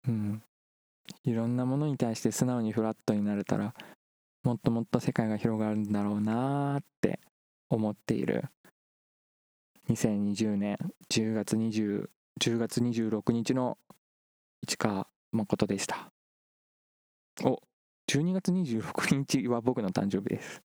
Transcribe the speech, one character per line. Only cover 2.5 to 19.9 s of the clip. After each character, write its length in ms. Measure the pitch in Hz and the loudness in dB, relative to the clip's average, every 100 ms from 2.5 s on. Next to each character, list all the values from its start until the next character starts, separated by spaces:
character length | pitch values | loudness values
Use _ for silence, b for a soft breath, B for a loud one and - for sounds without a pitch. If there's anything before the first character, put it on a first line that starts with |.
| 123 | 2
に 100 | 110 | 0
フ 100 | 107 | 0
ラ 120 | 110 | -2
ッ 20 | 110 | -2
ト 100 | - | 0
に 80 | 104 | 2
な 120 | 104 | 2
れ 100 | 101 | 0
た 140 | 101 104 | 0 0
ら、 160 | 101 - B - _ _ _ _ | -2 -6 B -20 _ _ _ _
も 100 | 127 | -2
っ 40 | 117 | 2
と 120 | - | 2
も 120 | 117 | 0
っ 40 | 117 | 0
と 140 | 120 | 0
世 120 | - | 0
界 160 | 135 113 | 0 0
が 80 | 107 | 0
広 220 | 117 110 | 0 0
が 100 | 107 | 0
る 80 | 107 | 0
ん 160 | 104 | 0
だ 100 | 104 | 0
ろ 100 | 101 | 0
う 80 | 104 | 0
な 580 | 107 113 131 139 143 139 | 0 0 0 0 0 -2
ー 20 | |
っ 40 | - _ | -6 _
て 200 | - - _ _ _ _ _ | -2 -2 _ _ _ _ _
思 220 | 117 107 | 0 0
っ 40 | |
て 200 | 101 - | -2 -2
い 100 | 113 | 0
る。 200 | - - - _ - _ _ _ _ _ _ _ _ _ _ _ - | 2 -2 -4 _ -20 _ _ _ _ _ _ _ _ _ _ _ -2
二 80 | 113 | 0
千 280 | 117 104 | 2 2
二 100 | 101 | 0
十 220 | 101 110 101 | 0 0 0
年 220 | 101 101 - - - | -2 -4 -6 -10 -4
十 260 | - 110 | -2 0
月 220 | 110 101 110 | -2 0 0
二 140 | 113 | 0
十、 400 | 107 104 101 98 _ _ - | 0 0 -2 -4 _ _ -2
十 180 | - 117 | 0 0
月 220 | 113 - | 0 0
二 120 | 120 | 0
十 180 | 117 110 | 0 0
六 220 | 107 - | 0 0
日 220 | 117 110 | 0 0
の 240 | 127 127 - _ - _ _ _ _ _ _ | 0 -2 -4 _ -20 _ _ _ _ _ _
市 160 | - - | -8 0
川 300 | 110 98 - _ _ | 0 0 -4 _ _
誠 340 | 113 104 101 101 | -2 0 0 2
で 120 | 202 | 0
し 80 | - | -2
た。 260 | - - _ _ _ _ _ _ _ _ _ _ _ _ - | -6 -10 _ _ _ _ _ _ _ _ _ _ _ _ -2
お、 160 | - 127 _ _ _ _ - | 0 0 _ _ _ _ -2
十 160 | 139 | 0
二 100 | 170 | 2
月 180 | 185 185 | 0 2
二 140 | 180 | 2
十 160 | 160 113 | 2 -2
六 300 | - - - | -2 -4 2
日 380 | 139 139 139 113 | 2 4 0 2
は 120 | 120 | 2
僕 220 | 113 127 | 2 0
の 80 | 101 | 0